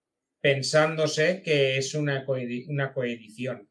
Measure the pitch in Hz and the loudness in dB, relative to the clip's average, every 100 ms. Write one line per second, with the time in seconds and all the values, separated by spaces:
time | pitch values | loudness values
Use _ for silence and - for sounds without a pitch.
0 | _ _ _ _ 147 135 127 156 156 160 | _ _ _ _ 2 2 2 2 2 2
1 | 151 156 160 185 165 147 135 131 135 151 | 0 2 0 0 0 2 4 2 -2 -2
2 | 147 135 135 131 120 123 151 143 131 - | -2 -2 -2 -4 -4 -6 -6 -4 -4 -2
3 | 120 117 104 - 123 107 - | -4 -6 -10 -8 -6 -8 -12